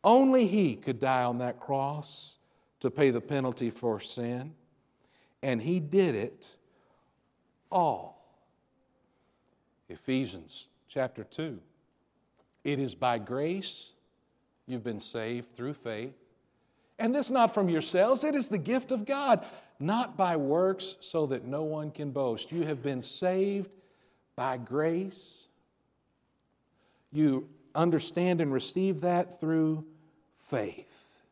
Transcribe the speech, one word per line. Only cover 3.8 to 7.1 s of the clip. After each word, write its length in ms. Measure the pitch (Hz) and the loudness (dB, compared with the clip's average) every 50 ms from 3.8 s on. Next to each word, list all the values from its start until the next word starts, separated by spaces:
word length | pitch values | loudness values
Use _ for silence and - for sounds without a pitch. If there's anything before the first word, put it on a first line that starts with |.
| - 117 110 101 | -2 -2 -2 -2
sin. 560 | - - - 127 120 117 123 123 135 156 156 _ _ _ _ _ _ _ _ _ _ _ _ _ _ _ _ _ - | -4 -8 -8 -6 -6 -4 -6 -6 -8 -12 -16 _ _ _ _ _ _ _ _ _ _ _ _ _ _ _ _ _ -2
And 180 | 139 127 113 | -2 -2 0
he 180 | 107 151 180 185 | 0 0 0 0
did 360 | 156 147 160 196 190 170 120 | -2 2 4 4 4 4 2
it 400 | 104 107 - - - - - - _ _ _ _ _ _ _ _ _ _ _ | 0 -2 -4 -6 -14 -20 -20 -20 _ _ _ _ _ _ _ _ _ _ _